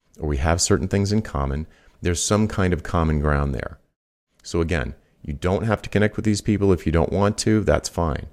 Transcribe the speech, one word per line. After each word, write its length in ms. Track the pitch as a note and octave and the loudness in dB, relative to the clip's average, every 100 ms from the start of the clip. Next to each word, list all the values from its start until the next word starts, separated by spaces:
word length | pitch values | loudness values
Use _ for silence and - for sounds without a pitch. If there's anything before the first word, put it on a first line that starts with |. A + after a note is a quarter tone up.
| _ - | _ -8
or 100 | D2+ | -4
we 80 | C#2 | 0
have 240 | D#2 F2 | 0 2
certain 260 | - G2 F#2+ | 2 2 2
things 240 | G2+ G2 | 0 0
in 120 | G#2+ | 0
common." 420 | - C#2+ C#2 C#2 D#2 - _ - | -2 -4 -2 -4 -6 -14 _ -6
There's 200 | E2+ E2+ | -4 -2
some 260 | - G#2 G#2+ | 0 2 0
kind 240 | - F#2 | 0 0
of 120 | E2 | 0
common 360 | - F2+ D#2+ D2+ | -2 0 2 2
ground 340 | D2 C#2+ C#2+ | 0 0 -2
there. 260 | B1 G1+ - _ _ _ _ _ _ | -4 -8 -14 _ _ _ _ _ _
So 180 | - F2 | -6 -2
again, 320 | E2 E2+ B1 C#2 _ _ | 0 -2 -4 -10 _ _
you 120 | - | -10
don't 320 | C#2 F2+ F#2+ A2+ | -4 -2 0 0
have 160 | G#2 | -2
to 80 | - | 0
connect 260 | G2+ G#2+ - | 2 2 0
with 80 | |
these 180 | G#2+ G2+ | -2 0
people 300 | - G2+ G2 | 0 2 4
if 140 | F2+ - | 2 2
you 60 | |
don't 200 | E2 D2+ | 2 2
want 260 | F#2 G2+ G#2+ | 2 0 0
to, 220 | - A2 | 2 2
that's 280 | F#2+ D#2 - | 4 2 0
fine. 380 | - E2+ - - | -4 -2 -4 -8